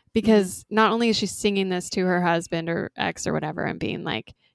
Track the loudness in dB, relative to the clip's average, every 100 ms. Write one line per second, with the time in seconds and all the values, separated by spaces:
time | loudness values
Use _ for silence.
0 | _ 0 4 6 4 -4 -2 2 2 4
1 | 2 2 -2 -2 0 0 0 -2 -4 -2
2 | 2 2 2 0 0 -4 -2 -4 -4 -4
3 | -6 -4 -4 -4 -4 -4 -6 -4 -6 -6
4 | -6 -6 -8 -20 _